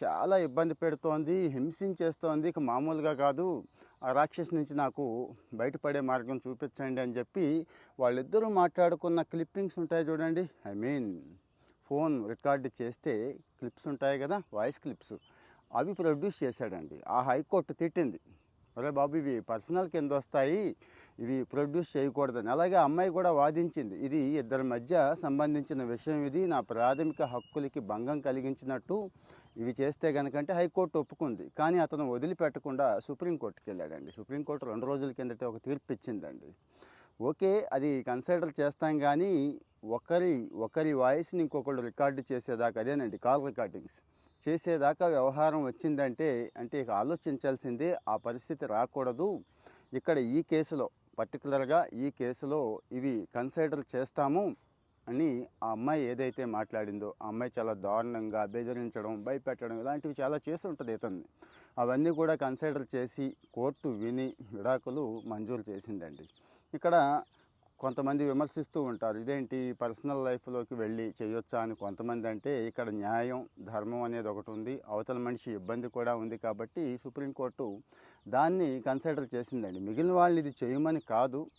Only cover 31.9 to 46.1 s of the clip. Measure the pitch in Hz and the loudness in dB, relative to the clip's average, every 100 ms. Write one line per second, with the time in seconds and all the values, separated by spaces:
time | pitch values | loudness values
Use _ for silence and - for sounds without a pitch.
31.9 | 147 139 123 151 185 156 127 147 131 135 | 0 -2 0 -2 0 0 0 -6 0 2
32.9 | 101 - 143 175 160 110 - - 95 78 | 2 -2 -6 -2 -2 -4 -8 -10 -8 -8
33.9 | 78 71 92 107 139 147 147 127 110 127 | -10 -12 -14 -8 -6 -4 -4 -4 -4 -2
34.9 | 139 135 123 127 110 123 113 127 139 - | -2 -2 -4 -6 -4 -6 -6 -4 -6 -4
35.9 | 123 - 107 78 64 71 90 _ _ - | -8 -6 -6 -6 -14 -18 -20 _ _ -20
36.9 | - - - 120 156 190 202 - 135 147 | -20 -20 -4 -2 2 4 4 2 0 2
37.9 | 139 123 127 131 175 165 143 143 - 156 | 0 0 -4 0 0 0 0 0 2 0
38.9 | 151 143 147 196 165 143 135 - _ 107 | 2 4 4 4 2 2 -2 -12 _ -4
39.9 | 117 - 175 180 139 107 95 110 - 156 | -4 2 2 4 0 -2 -4 -4 0 0
40.9 | 139 127 147 165 180 156 147 127 131 120 | 4 4 4 0 0 0 0 -2 -2 -4
41.9 | - 143 135 123 127 127 117 117 110 117 | 0 0 0 -4 -4 -2 0 0 2 0
42.9 | 143 120 90 120 143 139 110 107 85 69 | 0 -2 -2 2 2 2 -4 -6 -6 -14
43.9 | - _ _ _ _ 147 160 175 165 143 | -20 _ _ _ _ -2 -2 0 2 2
44.9 | 156 175 147 131 139 156 156 135 - 165 | 4 2 4 2 4 2 2 -2 -2 -2
45.9 | 143 139 | 0 0